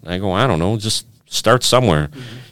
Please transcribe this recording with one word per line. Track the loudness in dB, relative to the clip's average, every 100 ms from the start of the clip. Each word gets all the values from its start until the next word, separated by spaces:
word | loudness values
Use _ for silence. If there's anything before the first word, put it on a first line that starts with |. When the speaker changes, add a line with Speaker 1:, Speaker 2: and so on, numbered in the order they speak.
| -10
Speaker 1:
I | -6
go, | -2
"I | 0 0
don't | 0
know. | -2 -2
Just | -4 -6 -8 _ _
start | -4 2 2
somewhere." | 4 4 4 2 0
Speaker 2:
Mm-hmm. | -8 -18 -18 -12